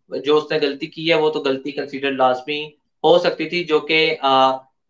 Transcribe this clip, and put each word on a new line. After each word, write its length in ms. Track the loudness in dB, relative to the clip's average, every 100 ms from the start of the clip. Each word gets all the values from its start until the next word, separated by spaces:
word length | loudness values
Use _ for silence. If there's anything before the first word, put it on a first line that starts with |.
| -12 -6
जो 120 | 0 0
उसने 240 | 2 -2
गलती 260 | -2 -4 -10
की 200 | -6 0
है 120 | 2
वो 120 | 2
तो 100 | 0
गलती 320 | -2 -4 -6
कंसीडर 400 | -8 -8 -6 -4
लाजमी 680 | 0 0 0 -4 -8 -10 -16 _ _
हो 140 | 4 4
सकती 280 | 2 -4 -4
थी, 180 | -6
जो 160 | 0 0
कि, 380 | 2 0 0 0
अ, 400 | 2 4 4 0 -8 _